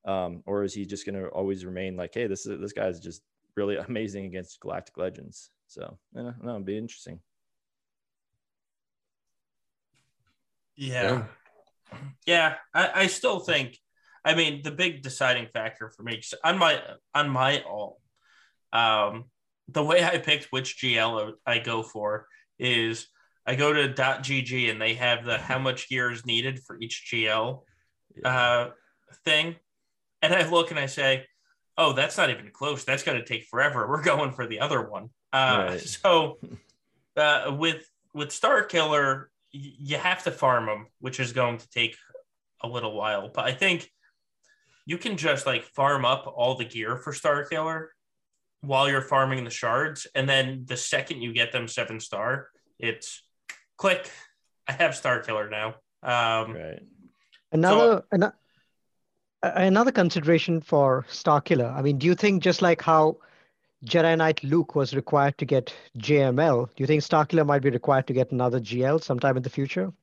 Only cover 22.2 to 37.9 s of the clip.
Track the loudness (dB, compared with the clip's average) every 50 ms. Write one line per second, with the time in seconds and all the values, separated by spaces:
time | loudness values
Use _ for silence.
22.2 | -8 _ _ _ _ _ _ _ -2 0 0 2 0 -2 -4 -6 -12 _ _ _
23.2 | _ _ _ _ _ -4 0 2 2 2 4 2 0 0 0 0 0 0 0 -2
24.2 | -4 -4 -4 -4 -4 -4 -4 -2 -2 -2 -2 -2 -2 -2 -2 0 0 0 0 0
25.2 | -2 -4 -6 -6 -4 -4 -4 -2 -2 -2 -4 -4 -8 -6 -4 -2 -2 -4 -4 -6
26.2 | -6 -4 -4 -2 -2 -4 -8 -8 -14 -18 -14 -14 -10 -10 -10 -12 -10 -6 -4 -2
27.2 | 0 0 0 0 -2 -4 -6 -10 _ _ _ _ _ _ _ _ _ _ _ -4
28.2 | -2 0 2 2 4 4 4 2 0 -2 -8 _ _ _ _ _ _ _ -20 _
29.2 | _ 0 2 2 2 -2 -6 -12 _ _ _ _ _ _ _ _ _ _ _ _
30.2 | 2 2 4 2 2 4 4 2 2 2 -2 -4 -4 -4 -4 0 2 2 2 0
31.2 | -2 _ _ _ _ _ _ _ _ _ _ 2 2 2 4 2 0 0 2 0
32.2 | 0 0 0 -4 -10 -18 _ -6 -4 -4 -4 -4 -2 -2 -2 -2 -2 -4 -4 -4
33.2 | -4 -6 -8 -8 -8 _ 0 0 0 2 2 -2 -2 -2 -2 0 2 2 2 2
34.2 | 0 -4 -4 -6 -8 -6 -4 -4 -2 0 0 -2 -2 -4 -10 -12 -14 -14 _ _
35.2 | _ _ 0 2 4 4 4 2 2 0 -4 -6 -8 -10 -12 0 4 4 6 6
36.2 | 4 2 -6 -12 -16 -18 -18 -20 _ _ _ _ _ _ _ _ _ _ _ 2
37.2 | 4 4 4 2 2 -2 -2 0 0 -2 -2 -4 -10 _